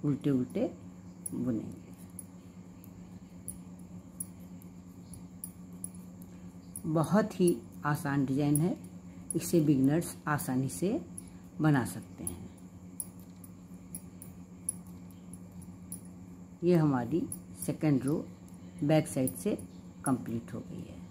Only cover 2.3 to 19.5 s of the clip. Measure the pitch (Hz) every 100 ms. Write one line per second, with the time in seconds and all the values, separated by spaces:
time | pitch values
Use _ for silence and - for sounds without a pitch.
2.3 | - - - - - - - - - -
3.3 | - - - - 180 - - - - -
4.3 | - - - - - - - - - -
5.3 | - - - - - - - - - -
6.3 | - - - - - 170 156 151 190 214
7.3 | - 180 - - - 147 147 143 139 131
8.3 | 135 147 147 175 277 - - - - -
9.3 | 165 - 175 151 135 135 156 175 - -
10.3 | 147 - 127 135 - 180 285 - - -
11.3 | - - - 151 139 117 110 - - -
12.3 | - - - - - - - - - -
13.3 | - - - - - - - - - -
14.3 | - - - - - - - - - -
15.3 | - - - - - - - - - -
16.3 | - - - 170 175 156 127 117 160 262
17.3 | - - - - 147 156 131 131 160 -
18.3 | - - - - - 151 156 156 139 131
19.3 | - 208